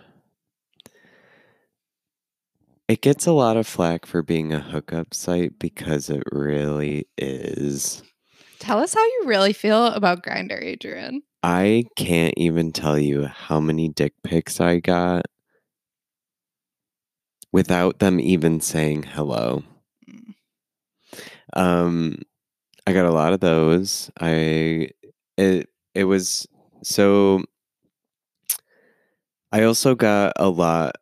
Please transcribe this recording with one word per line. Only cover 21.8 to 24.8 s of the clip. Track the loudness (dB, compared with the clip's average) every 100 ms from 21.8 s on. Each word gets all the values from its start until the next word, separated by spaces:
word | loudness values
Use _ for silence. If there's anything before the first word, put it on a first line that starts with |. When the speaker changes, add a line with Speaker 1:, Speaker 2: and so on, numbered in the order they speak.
| 2 0 -2 -6 -16 _ _ _ _ _ 0
Speaker 1:
I |
got | 2
a | 4
lot | 2 2
of | 2
those. | 2 4 4 2 0 -8 -10 -6
I, | -2 0 0 0 0 -2